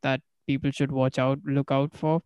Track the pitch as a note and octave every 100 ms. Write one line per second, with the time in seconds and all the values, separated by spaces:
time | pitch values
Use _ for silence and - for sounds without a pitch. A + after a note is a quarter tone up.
0 | C#3+ C3+ _ _ - C3+ C#3 - C#3+ C3+
1 | C3 C3+ C3 C3+ E3 C#3 C3+ C3+ C#3+ -
2 | D#3 E3